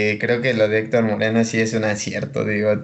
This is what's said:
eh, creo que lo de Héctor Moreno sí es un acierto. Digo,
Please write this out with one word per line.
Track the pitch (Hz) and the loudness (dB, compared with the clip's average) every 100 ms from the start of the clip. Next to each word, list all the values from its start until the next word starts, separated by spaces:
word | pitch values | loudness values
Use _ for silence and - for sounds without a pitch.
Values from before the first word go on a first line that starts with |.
| 107 | 2
eh, | 104 | 0
creo | 113 120 | 0 0
que | 127 | 0
lo | 113 107 | 2 2
de | 110 | 2
Héctor | 110 120 | 0 0
Moreno | 113 104 110 113 | 2 0 0 2
sí | 113 113 | 2 0
es | 113 | 0
un | 113 | 0
acierto. | 107 104 - 98 101 - 110 | -2 -2 -4 -6 -6 -4 -2
Digo, | 104 107 107 | 0 0 0